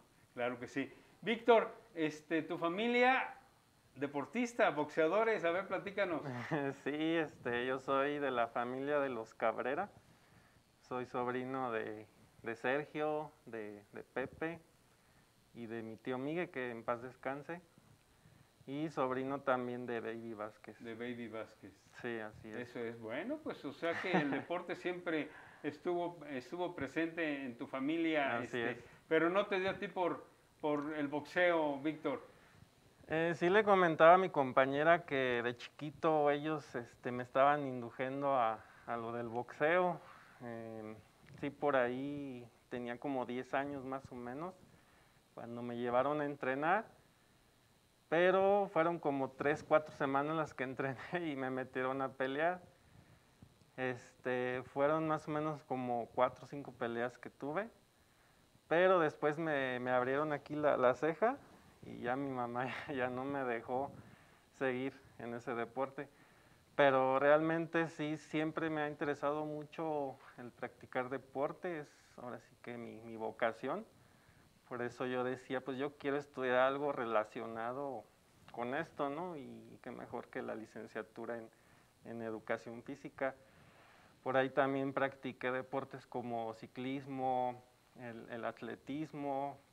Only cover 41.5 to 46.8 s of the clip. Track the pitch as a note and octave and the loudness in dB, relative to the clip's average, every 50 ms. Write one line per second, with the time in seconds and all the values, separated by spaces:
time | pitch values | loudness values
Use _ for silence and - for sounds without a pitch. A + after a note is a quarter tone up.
41.5 | C#3 - D3 C#3+ C#3 C3 B2 B2 B2 C3 C3+ C#3+ D3 C#3+ C#3+ C#3 B2+ A#2+ A#2+ A2+ | -4 0 2 4 4 4 4 2 0 -2 -4 -6 -6 -6 -8 -8 -10 -12 -14 -16
42.5 | - _ _ - - B2 B2 A#2+ B2 B2 - D3 C#3 B2+ B2 A#2 B2 B2+ B2+ - | -20 _ _ -8 -8 -6 -6 -6 -6 -6 -6 -4 -2 -2 -2 -2 -4 -6 -4 -2
43.5 | - C#3 C#3 C#3+ C#3+ C#3 B2+ C3 C3 C3+ C3+ - C3 B2 A#2+ A#2+ B2+ C#3+ E3 F#3 | -2 -2 -2 -4 -6 -8 -8 -8 -8 -8 -10 -12 -12 -10 -10 -8 -8 -8 -8 -10
44.5 | F#3 - - - - - _ _ - - - _ _ _ _ _ _ - A#2 A#2 | -10 -14 -20 -20 -20 -20 _ _ -20 -20 -20 _ _ _ _ _ _ -12 -12 -10
45.5 | A#2+ A#2+ A#2+ A#2+ A#2+ A#2+ A#2+ B2 A#2+ B2 B2+ C#3+ D3+ D3+ D3 C#3+ D3 C3+ C3 B2+ | -8 -8 -6 -6 -4 -4 -2 2 4 4 4 4 2 0 -2 -4 -4 -4 -2 -2
46.5 | C3 C#3 D3+ D#3+ F#3 G#3+ | 0 0 2 2 2 2